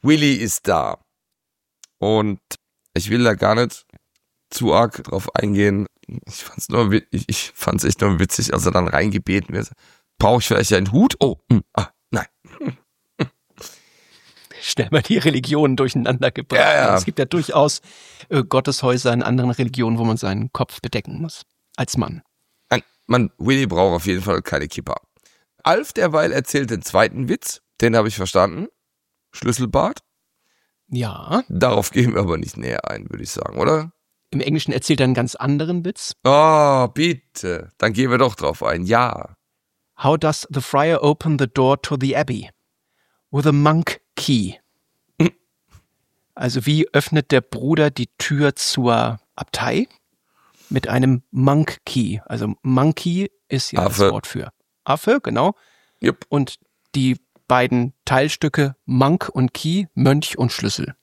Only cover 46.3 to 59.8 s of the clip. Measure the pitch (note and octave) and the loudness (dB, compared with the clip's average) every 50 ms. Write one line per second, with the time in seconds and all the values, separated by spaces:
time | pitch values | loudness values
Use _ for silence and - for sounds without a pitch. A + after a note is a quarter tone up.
46.3 | _ - B2+ B2 A#2+ C3 G#2+ D3 D3+ D#3 D#3 - - D3+ - - D#3+ D3+ C#3+ _ | _ -6 -4 -4 -2 -2 0 0 2 2 0 2 2 0 0 2 0 0 2 _
47.3 | D3 B2+ - _ - - B2 C#3 D#3+ D3+ D3+ D3 C#3 - A#2+ - _ - - - | 2 2 2 _ -10 -6 -2 0 2 2 2 2 0 -2 -8 -8 _ -10 -4 -4
48.3 | D3+ C#3+ D3 C#3+ - - - - - C#3 B2 A#2+ A#2 A2+ A#2+ A#2 A#2 G#2 _ _ | 0 2 2 0 0 -2 -6 -4 -2 0 2 2 2 2 2 -2 -4 -8 _ _
49.3 | _ - - _ - - - A#2 A#2 F3 B3+ _ _ _ _ _ _ _ _ _ | _ -14 -12 _ -8 -6 -4 -2 -2 -2 -2 _ _ _ _ _ _ _ _ _
50.3 | _ _ _ _ _ _ _ _ - C3 - A2+ G#2+ B2+ B2+ C3 C3 A#2+ _ _ | _ _ _ _ _ _ _ _ -4 -4 -2 -2 0 2 4 4 2 2 _ _
51.3 | - C#3 C3 C#3 C#3+ D3+ D#3 - - - _ - - C3 A2+ G2+ G2+ G#2 - - | -2 0 2 4 4 2 2 0 -4 -12 _ -6 -4 -2 -2 -2 -4 -6 -8 -10
52.3 | - A#2 A2 G#2+ G2+ _ - B2+ C3 B2+ C#3 D#3 D#3 - - F3 E3+ F#3 G3 G3 | -8 -6 -6 -6 -8 _ -2 0 2 4 4 2 0 0 -2 -2 -2 -2 -4 -6
53.3 | _ _ _ _ - C3 - - - - F2+ G2 - G2 G2+ F#2+ G#2 G#2 - - | _ _ _ _ -4 -4 -4 -2 -2 -2 0 0 2 4 2 2 2 0 -8 -8
54.3 | - - - - _ _ _ _ _ _ _ - C3+ D#3 - G#3 B3 C#4+ - - | -10 -10 -10 -10 _ _ _ _ _ _ _ -2 -2 -2 2 0 0 2 0 -2
55.3 | A2+ A2+ C#3+ F#3+ G#3 _ _ _ _ _ _ _ _ _ - A#2+ - _ - _ | -2 0 0 0 0 _ _ _ _ _ _ _ _ _ -2 -2 -2 _ -8 _
56.3 | D3+ C#3+ C3+ - - _ _ _ _ _ _ _ - C#3+ C3 C3 B2+ - _ _ | 0 0 0 -2 -6 _ _ _ _ _ _ _ -4 0 0 0 0 -2 _ _
57.3 | _ _ _ _ B2+ B2+ B2 B2 B2 B2 A#2+ C3 - _ _ - C3+ C3 C#3 D#3 | _ _ _ _ 2 2 4 2 2 0 0 -2 -6 _ _ 0 2 2 2 0
58.3 | - - - D3+ - - C#3+ C#3 C3+ _ _ - B2+ B2+ C3+ C#3 E3+ F#3 - - | -2 -2 -4 -2 0 0 0 0 -2 _ _ -2 2 2 4 4 2 0 -2 -6
59.3 | - - C3 B2+ _ - - D#3 E3+ G3 | -2 0 -2 -2 _ -4 -4 -2 -2 -2